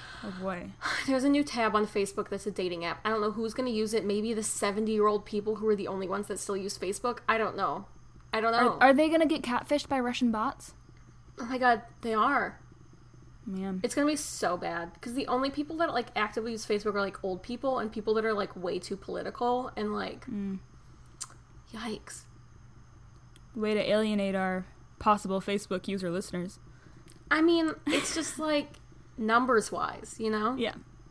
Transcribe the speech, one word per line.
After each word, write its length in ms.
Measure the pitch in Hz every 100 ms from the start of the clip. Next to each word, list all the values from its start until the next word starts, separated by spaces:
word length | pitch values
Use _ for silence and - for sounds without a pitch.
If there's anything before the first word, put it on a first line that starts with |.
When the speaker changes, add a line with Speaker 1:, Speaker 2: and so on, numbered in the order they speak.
| - -
Speaker 1:
Oh, 60 | 208 185
boy. 320 | 190 180 196 - -
Speaker 2:
<sighs> 180 | - -
There's 160 | 262
a 60 | 277
new 140 | 285
tab 320 | 285 226 220 208
on 120 | 208
Facebook 420 | 214 196 208 202
that's 160 | 196 208
a 60 |
dating 340 | 196 185 175 170
app. 140 | -
I 60 | 214
don't 120 | 220
know 100 | 214
who's 240 | 214 220 220
gonna 160 | 254
use 240 | 220 220 220
it. 100 | 196
Maybe 300 | 208 220 220
the 80 |
seventy-year-old 840 | 214 - 202 202 220 214 208 208 -
people 300 | 208 208 214
who 120 | 220
are 80 | 202
the 120 | 190
only 200 | 190 190
ones 200 | 196 208
that 100 | 196
still 200 | - 196
use 200 | 196 -
Facebook. 420 | 180 202 247 240 -
I 120 | 220
don't 180 | 208 190
know. 300 | 180 160 196 - - - -
I 60 | 220
don't 120 | 226
know. 240 | 233 247 165
Speaker 1:
Are, 100 | 254
are 40 |
they 160 | 269 311
gonna 160 | 320 311
get 160 | 311
catfished 480 | 240 247 - 285 -
by 100 | 269
Russian 320 | 240 247 240
bots? 420 | 220 233 - - - - - - - - -
Speaker 2:
Oh 60 | 240
my 120 | 262
god, 240 | 254 233 - -
they 120 | 233
are. 460 | 220 240 269 190 - - - - - - - - - -
Speaker 1:
Man. 340 | 190 196 185
Speaker 2:
It's 120 | 233 -
gonna 120 | 294
be 80 | 302
so 400 | - - 185 180
bad, 440 | 165 170 170 -
'cause 140 | 247 247
the 120 | -
only 220 | 247 269
people 260 | 277 294 320
that, 140 | 330
like, 160 | 247 233 -
actively 360 | 214 226 226
use 140 | 220 -
Facebook 280 | 208 214
are, 80 | 202
like, 200 | 196 -
old 180 | 190 185
people 380 | - 240 277 262
and 120 | 214
people 220 | 220 208
that 100 | 214 220
are, 80 |
like, 220 | 208 190 -
way 220 | 175 180
too 160 | - 185
political 760 | - 180 196 - 240 247 247 -
and, 180 | 214 208
like, 300 | 190 - -
Speaker 1:
Mm. 320 | 208 196 190 - - - - - - - - - - -
Speaker 2:
yikes. 520 | 220 226 214 - - - - - - - - - - - - - - - 233
Speaker 1:
Way 180 | 214
to 160 | 214 -
alienate 460 | 214 214 208 196 190
our 300 | 190 185 185 - - -
possible 420 | 220 208 190 190
Facebook 460 | 185 202 - 190 196
user 220 | 196 180
listeners. 500 | 180 - 180 180 - - - - - - - -
Speaker 2:
I 120 | 302
mean, 320 | 330 339 320 302 -
it's 260 | 320 -
just, 260 | 330 294 -
Speaker 1:
<laughs> 0 |
Speaker 2:
like, 400 | 311 294 285 - - - - -
numbers-wise, 1000 | 220 233 254 226 202 - - - - -
you 100 | 220
know? 260 | 214 214 254
Speaker 1:
Yeah, 200 | 220 - - - -